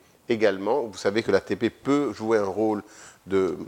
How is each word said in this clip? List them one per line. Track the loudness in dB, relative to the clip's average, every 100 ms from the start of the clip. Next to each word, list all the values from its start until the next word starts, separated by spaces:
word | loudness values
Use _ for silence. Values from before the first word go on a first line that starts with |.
| _ _ -4
également. | 2 2 2 0 -2
Vous | -2 -4
savez | -2 0
que | 2
l'A | 2
T | 2 -2
P | -2
peut | -2 0 0 0
jouer | -4 0 2
un | 0
rôle | 0 0 0 -6 -18 -20 -20 -2
de | 0 2 -2